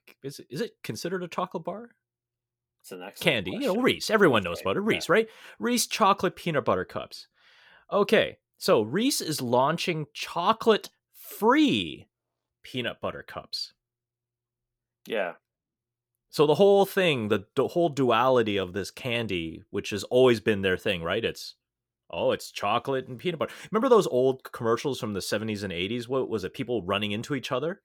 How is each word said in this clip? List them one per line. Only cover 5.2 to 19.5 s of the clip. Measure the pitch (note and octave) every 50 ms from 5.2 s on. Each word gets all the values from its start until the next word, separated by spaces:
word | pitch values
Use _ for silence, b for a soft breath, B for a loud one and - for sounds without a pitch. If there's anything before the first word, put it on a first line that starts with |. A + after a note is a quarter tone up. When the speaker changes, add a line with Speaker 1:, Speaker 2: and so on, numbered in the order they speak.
| A3+ A3 B B B B B -
Speaker 1:
Reese | G#3 A#3 B3 A3+ -
chocolate | - - - A3 F#3+ G3 - - F3+ -
peanut | - - F3 D#3 C#3 -
butter | - G2+ F#2 F2+
cups. | - - F2 - - - - - _ b b b b b b b b b b b -
Okay, | - G3+ G3+ G3+ A3 F#3 G2+ - - - _ _ _ _
so | - - F3+ B2+
Reese | A2 A2 B2+ G3 A#3 C#4 - -
is | - - D3+ -
launching | C3 A#2+ B2 B2 C3 E3+ E3+ E3+ - - E3 D#3 D3 -
chocolate-free | - - - - - E3 E3+ G3 A3 - - A#3 G#3+ F#3+ - - _ _ _ _ _ - - - - - G3 A3+ C4 D#4 D#4 C4 D3+ G#2+ F2+ D#2 C2+ - - _ _ _ _ _ _ _ _ _ _ _
peanut | - - - B2+ A#2+ G#2+ - -
butter | - F#2+ D#2 C#2+ -
cups. | - - - - - - - - - _ _ _ _ _ _ _ _ _ _ _ _ _ _ _ _ _ _ _ _ _ _ _ _ _ _ _
Speaker 2:
Yeah. | - A2+ G#2+ F#2+ F2 E2 - _ _ _ _ _ _ _ _ _ _ _ _ _ _ _ _ _ _
Speaker 1:
So | - - D#3+
the | - D3
whole | D3 G3+ G3 G3+ G3 G3
thing, | G3 - G3 F#3 E3+ D3 B2+ A2 G#2
the, | G#2 G2+ G2 - -
the | - B2+ -
whole | - F3 E3+ E3+
duality | C#3 B2 C3+ A#2+ A2+ A2+ B2 C3 C3 B2 A2+ G#2 G2+
of | G2 F#2 F2+
this | F2+ G2+ F#2 -
candy, | - - - C3 A#2 A#2+ A#2 A2 G2 E2+ E2 D#2+